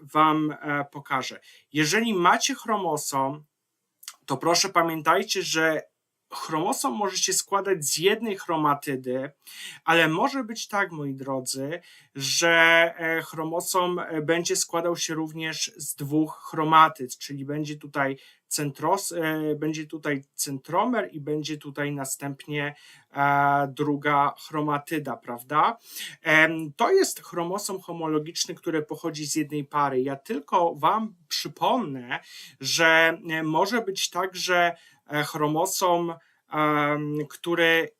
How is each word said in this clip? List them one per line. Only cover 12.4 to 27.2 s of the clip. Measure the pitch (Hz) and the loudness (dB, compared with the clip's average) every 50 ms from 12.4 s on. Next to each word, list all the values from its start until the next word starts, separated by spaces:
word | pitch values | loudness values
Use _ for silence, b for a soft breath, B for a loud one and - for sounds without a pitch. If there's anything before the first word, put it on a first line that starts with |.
| 170 170 170 165 165 165 165 165 170 165 - | 4 6 6 8 8 8 8 8 6 4 2
e, | 170 165 165 165 165 | -2 -4 -2 -2 -2
chromosom, | 156 - - 156 160 160 165 175 175 - - 185 180 180 175 175 | -4 -6 -6 -6 -4 -4 -2 -4 -2 0 0 2 2 2 0 -4
e, | - - 165 156 | -4 -4 -4 -2
będzie | 151 147 165 170 175 185 185 | 0 0 0 0 0 0 0
składał | 180 - - 175 165 170 175 170 | -2 -2 -2 -2 0 0 0 0
się | 160 - - 160 | -2 -4 -4 -4
również | 156 160 156 156 160 160 160 156 - - - - | -4 -4 -6 -6 -6 -6 -6 -6 -6 -6 -8 -8
z | - 151 - - | -10 -10 -10 -8
dwóch | - 147 139 147 156 156 151 - - - - | -8 -4 0 2 2 2 0 -4 -10 -14 -8
chromatyd, | - 160 156 151 160 160 160 156 156 - 127 127 - | -4 -2 4 6 8 8 8 8 6 0 -10 -10 -10
czyli | - - - 139 139 135 | -12 -12 -10 -10 -8 -8
będzie | 139 147 151 151 147 151 | -6 -4 -4 -6 -6 -8
tutaj | 147 151 147 143 147 139 135 139 139 b b b b b | -12 -12 -6 -2 -2 -2 -2 -2 -6 b b b b b
centros-, | - - - 147 143 139 - 151 160 190 190 - - | -8 -6 -4 -4 -4 -4 -2 0 0 0 0 -2 -4
e, | 170 170 160 156 156 156 156 151 147 | -4 -4 -2 -2 -2 -2 -2 -2 -2
będzie | 147 151 156 156 156 156 | -2 -2 -4 -4 -4 -8
tutaj | 151 - 156 147 151 143 135 139 _ _ | -10 -10 -6 -4 -4 -4 -4 -6 _ _
centromer | - - 147 139 131 - - 156 190 220 247 247 214 - - | -8 -6 -6 -8 -8 -6 -2 0 0 0 0 0 -2 -4 -6
i | - 156 | -8 -8
będzie | 139 151 151 156 151 147 156 | -6 -4 -4 -4 -4 -6 -8
tutaj | 147 - 147 135 147 143 147 | -10 -10 -10 -6 -6 -4 -4
następnie, | 147 143 135 131 - - 143 143 135 - - - 147 147 143 147 143 b b b b b b _ - | -4 -6 -6 -6 -8 -8 -8 -8 -8 -10 -10 -6 -6 -4 -4 -6 -8 b b b b b b _ -2
e, | 139 143 143 143 143 143 143 143 143 143 | 0 2 4 4 4 4 4 4 2 0
druga | 139 131 147 147 147 147 139 147 151 147 143 143 139 - - - | 0 -2 -2 -2 0 -2 0 0 2 4 4 2 2 0 -6 -10
chromatyda, | - 156 156 151 151 147 143 - - 165 156 147 131 117 | -8 -4 -4 -2 0 -2 -2 -4 -4 -6 -6 -4 -6 -8
prawda? | - - 123 120 120 - - 147 156 170 220 233 B B B B B B B B B | -8 -8 -10 -10 -10 -8 -2 2 2 2 2 0 B B B B B B B B B
Em, | - 165 156 156 160 160 165 160 160 151 - | 2 4 6 6 6 4 2 -2 -6 -6 -2
to | - 233 - | 0 2 4
jest | 381 392 349 - - - | 4 4 4 2 -2 -6